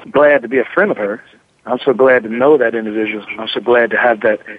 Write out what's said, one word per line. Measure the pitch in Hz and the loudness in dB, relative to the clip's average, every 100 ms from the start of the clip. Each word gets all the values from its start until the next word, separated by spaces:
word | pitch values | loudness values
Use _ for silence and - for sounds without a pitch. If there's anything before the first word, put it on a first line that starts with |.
| - | -4
glad | 143 147 143 | 2 4 4
to | 117 | 0
be | 131 | -2
a | |
friend | - 165 202 | -2 0 -2
of | 120 | -2
hers. | 101 110 - _ _ _ | -4 -6 -12 _ _ _
I'm | 110 123 | -8 -4
so | - | -2
glad | 117 131 123 | 2 4 4
to | 110 | 0
know | 117 135 151 | 0 2 4
that | 117 | 2
individual. | 113 110 107 107 107 101 - | -2 -4 -4 -4 -6 -10 -12
I'm | 110 | -8
so | 131 | -6
glad | 107 120 113 | 0 2 2
to | 113 | 2
have | 123 110 | 0 2
that | 113 104 - | 0 -2 -6